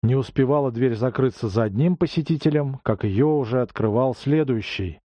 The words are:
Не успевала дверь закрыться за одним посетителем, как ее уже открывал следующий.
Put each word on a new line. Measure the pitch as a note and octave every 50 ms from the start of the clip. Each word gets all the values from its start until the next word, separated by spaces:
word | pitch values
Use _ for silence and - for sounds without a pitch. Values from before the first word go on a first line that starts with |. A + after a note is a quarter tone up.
| -
Не | A2+ B2+
успевала | C3+ B2+ - - - C3+ B2+ C#3+ D3 C#3+ C3
дверь | A#2 A#2 B2+ C3 A#2
закрыться | G#2+ A#2 B2+ - - C3 C3 - - - A2
за | F#2+ A2+ A2+
одним | G#2+ F#2+ G#2+ C#3+ F3 F3+
посетителем, | D#3 F3+ D#3 - - D3+ - E3 D3 - D#3 D3 D3+ D3 C#3 C3+ C3 _
как | - A2 G2 -
ее | G#2+ F#2+ G#2 C3+ D#3
уже | D#3 D3 C3+ A2 A#2+ B2+
открывал | B2 G#2 - - A2 A2 G#2 A#2 C3 C3 A#2+
следующий. | - - C3+ D3 D#3 D#3 C3+ B2+ A2+ G2+ - - - G2 F2+ D#2 - _ _